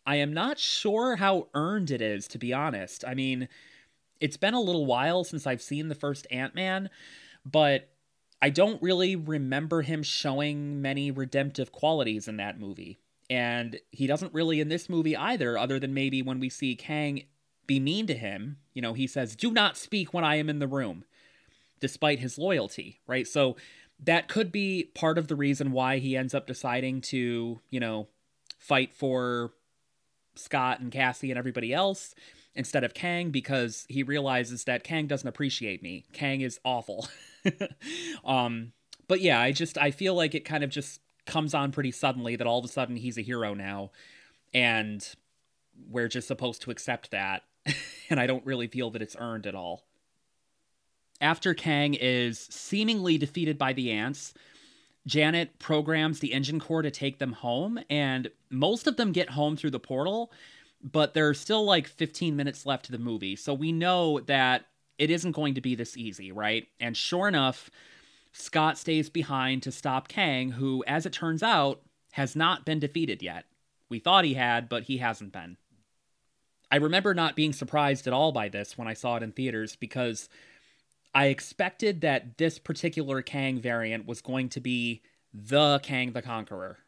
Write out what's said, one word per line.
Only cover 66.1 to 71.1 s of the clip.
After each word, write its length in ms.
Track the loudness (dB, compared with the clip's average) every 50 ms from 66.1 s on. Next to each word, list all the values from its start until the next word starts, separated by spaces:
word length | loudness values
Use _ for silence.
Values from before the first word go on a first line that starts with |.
| -10 -10 -14 -12 -8
right? 340 | -4 0 0 0 0 -2 _ _ -6
And 160 | -4 -4 -2
sure 320 | -2 -2 0 0 2 2 4
enough, 400 | 4 4 4 2 2 -2 -12 -20 _ -20 -20 -20 -20 -20 -20 _ _ _ _ _ -16
Scott 440 | -14 -10 0 2 4 4 4 2
stays 320 | 0 -2 0 0 0 0 0
behind 540 | -2 -4 -2 -2 0 0 0 0 0 0 -2
to 80 | -6
stop 360 | -8 -4 -2 -2 -2 -2 -4
Kang, 440 | -4 -2 0 2 2 2 0 -2 -2
who, 320 | -2 -2 -2 0 0 -2 -2
as 200 | 0 -2 -2 -2
it 80 | -4